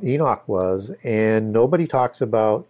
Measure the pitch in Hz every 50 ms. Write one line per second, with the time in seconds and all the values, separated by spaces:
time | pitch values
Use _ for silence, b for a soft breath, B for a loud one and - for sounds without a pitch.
0 | 202 127 135 147 156 131 104 - - - 101 92 92 92 95 98 101 123 196 -
1 | - 123 110 110 110 110 110 110 110 110 107 113 123 139 175 170 165 151 - 131
2 | 127 120 - - 131 104 113 110 110 107 107 - -